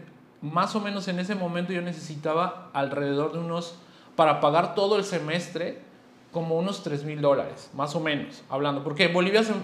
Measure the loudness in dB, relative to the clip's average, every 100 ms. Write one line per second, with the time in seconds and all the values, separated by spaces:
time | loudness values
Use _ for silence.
0 | -16 -20 -20 -12 -4 -2 0 -2 -4 -4
1 | -4 -4 -2 -2 -2 -4 -2 -4 -4 -8
2 | -10 -6 0 0 0 -4 -6 -2 -2 0
3 | 0 0 0 -2 -4 -6 -6 -14 -20 -20
4 | -4 4 6 6 6 4 2 2 2 2
5 | 2 -2 -2 -4 -4 -6 -6 -8 -16 -20
6 | -20 -20 -8 -6 0 0 0 -4 -4 -4
7 | -4 0 4 4 2 -8 -12 -4 -2 -2
8 | 0 -2 -4 -12 -6 -2 0 -2 -4 2
9 | 4 4 4 4 2 -2